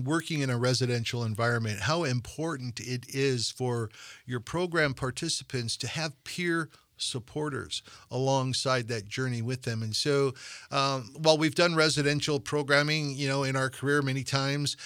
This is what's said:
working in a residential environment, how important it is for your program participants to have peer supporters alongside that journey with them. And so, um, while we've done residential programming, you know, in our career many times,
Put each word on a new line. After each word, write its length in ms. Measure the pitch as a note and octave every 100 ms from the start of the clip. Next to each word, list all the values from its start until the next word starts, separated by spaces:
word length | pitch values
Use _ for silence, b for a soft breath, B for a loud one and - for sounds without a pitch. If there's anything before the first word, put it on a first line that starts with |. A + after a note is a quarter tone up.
working 360 | B2+ E3 - D3+
in 80 | C3+
a 80 | A#2+
residential 680 | B2 B2 B2 A#2+ A2+ A#2+
environment, 580 | A2+ G#2+ A#2 A#2+ A2+ G2+
how 220 | G#2 E3+
important 760 | D3+ B2+ - - D#3+ C#3+ B2 A2
it 260 | A#2 B2+ -
is 420 | C3+ C3+ B2+ A2
for 380 | - B2+ A#2+ A2 B B B -
your 140 | B2
program 540 | - E3 F3+ E3 D3+
participants 840 | B2+ C3 B2+ E3 - - B2+ A#2 -
to 100 | A#2+
have 360 | D#3+ D#3 -
peer 460 | - - F3 E3 D#3 b b -
supporters 840 | - B2+ - D3+ D3+ B2+ E2 - B B B
alongside 760 | B2 C3+ C3+ C3 B2 C3+ B2+ A2+
that 200 | A#2 G2+
journey 340 | C3 C3 A#2+
with 200 | A2+ B2+
them. 200 | - A2+
And 120 | A2 G#2
so, 380 | D3+ C#3+ C#3 B B B B
um, 420 | C#3 C#3 C3+ G#2+ D3+
while 200 | D#3 D#3
we've 180 | D#3 C#3
done 200 | F3 E3
residential 640 | D#3 C3+ D3 D3 D#3 C#3+
programming, 760 | - D3 C#3 C#3+ D3+ D#3 D3 C3+
you 120 | C#3
know, 160 | C#3
in 120 | C3+ C3+
our 140 | C3
career 320 | - C3+ D3
many 220 | C3+ C3+
times, 540 | B2 C#3 C#3 C#3+ C#3+ -